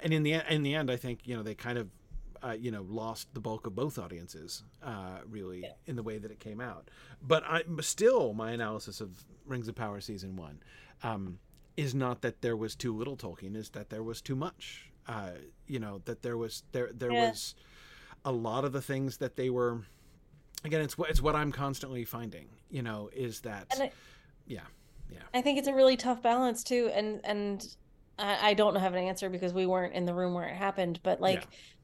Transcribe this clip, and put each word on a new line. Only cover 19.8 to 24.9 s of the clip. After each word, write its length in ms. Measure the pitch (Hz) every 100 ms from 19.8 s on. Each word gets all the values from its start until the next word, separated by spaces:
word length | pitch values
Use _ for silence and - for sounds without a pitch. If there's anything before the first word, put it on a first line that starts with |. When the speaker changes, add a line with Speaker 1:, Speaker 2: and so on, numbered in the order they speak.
| 101 - - - - - - -
Speaker 1:
again, 180 | 156 160
it's 160 | 147 -
what, 120 | 160
it's 120 | 156
what 140 | 151 151
I'm 160 | 147
constantly 540 | 131 139 135 135 123 117
finding, 440 | 117 117 85 71 - -
you 120 | 139
know, 280 | 117 107 104
is 280 | 135 123 110
that, 260 | 117 101 92
Speaker 2:
And 120 | 262
I 80 | 277 - - - - - -
Speaker 1:
yeah, 160 | 113 - - -